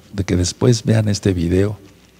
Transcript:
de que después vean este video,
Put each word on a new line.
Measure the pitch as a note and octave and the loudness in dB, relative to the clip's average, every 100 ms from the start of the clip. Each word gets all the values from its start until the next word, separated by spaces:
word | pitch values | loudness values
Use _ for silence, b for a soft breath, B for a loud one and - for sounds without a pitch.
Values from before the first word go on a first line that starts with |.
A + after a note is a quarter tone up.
| - | -12
de | - | -6
que | F#2+ F2+ | -2 0
después | F2 - A#2+ A2+ | -2 0 2 2
vean | A2 A2 G#2+ | 2 0 0
este | G2 G2+ | 0 0
video, | F2 E2+ F#2 G2+ G#2 - - b | 0 0 0 0 -4 -16 -20 b